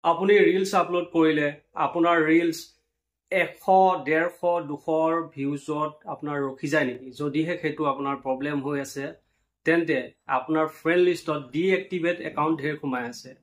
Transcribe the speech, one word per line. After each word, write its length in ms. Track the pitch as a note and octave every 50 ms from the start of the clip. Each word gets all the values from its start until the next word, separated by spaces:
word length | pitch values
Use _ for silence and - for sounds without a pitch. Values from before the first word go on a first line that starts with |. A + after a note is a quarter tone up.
| -
আপুনি 280 | E3 E3 E3+ F#3+ G3 G#3
ৰিলছ 340 | G3+ F3+ E3 F3+ F#3+ F#3+ F#3+ - F#3
আপলোড 260 | F3 F3 F3 F3 E3+ E3+ -
কৰিলে, 320 | E3 D#3+ D#3+ D#3 D3+ D3 C#3+ D3 D3 _ _ _ - D#3
আপোনাৰ 320 | C#3 - F3 E3 E3+ E3+ E3 D#3 D#3
ৰিলছ 280 | D#3+ E3+ E3+ E3+ D#3+ - - - _ _ _ _ _ _ _ _ _ _ _ _
এশ, 320 | F#3+ F#3 E3+ E3+ - - - - F#3+ F#3+ F#3+ F#3 F#3 E3+ C3
ডেৰশ, 340 | C#3 D#3 D#3+ E3+ F3 E3+ - - F3 F3 F3 D#3+ C#3+
দুশৰ 440 | D3 C#3+ _ - D#3+ D#3 D#3+ D#3+ E3 E3+ E3 D#3+ _
ভিউজত 560 | C#3 C#3 C#3 C#3+ C#3 - - D#3 D3+ D3+ D3+ - - _ - D3+
আপোনাৰ 240 | C3+ - D3 D3 C#3+ C#3
ৰখি 240 | C3+ C3 - - D3 D3
যায় 120 | D#3 C#3+ B2+
নেকি? 180 | B2 B2+ - C3 B2+ -
যদিহে 340 | D3 D3 C3 D#3 D#3+ E3 F3 -
সেইটো 220 | - D3+ C#3+ - D#3 C#3+
আপোনাৰ 240 | C3+ C#3 C#3+ C#3 C#3 C3+ -
প্ৰব্লেম 320 | C3+ C3 C3 C#3 D3 D3 C#3+ C3
হৈ 160 | C#3+ D3 C#3 C#3
আছে, 220 | C#3 - C#3 C#3 D3+ - _ _ _ _ _ _ _ _ _ _
তেন্তে 300 | D#3+ E3 E3+ E3 D#3 D3+ C3 B2 - _ _ _ - C#3
আপোনাৰ 320 | - - - D#3 D#3 D#3+ D#3 -
ফ্ৰেণ্ড 280 | - _ D#3+ E3+ F3+ F3+
লিষ্টত 340 | F3+ F3 - - E3 D3+ D3 C#3 B2 A#2+
ডিএক্টিভেট 680 | D3+ F3 F#3+ F#3+ F3+ F#3+ - F#3 F3+ D#3+ F3 F3 E3+ D#3 D#3+
একাউণ্ট 260 | D3+ D3+ D3 D#3 D#3+ D3+
ঢেৰ 140 | C3+ D3+ D3+ D3
সোমাই 260 | - C#3 B2+ B2 A#2+ A#2+
আছে। 200 | B2 - - C3 C3 _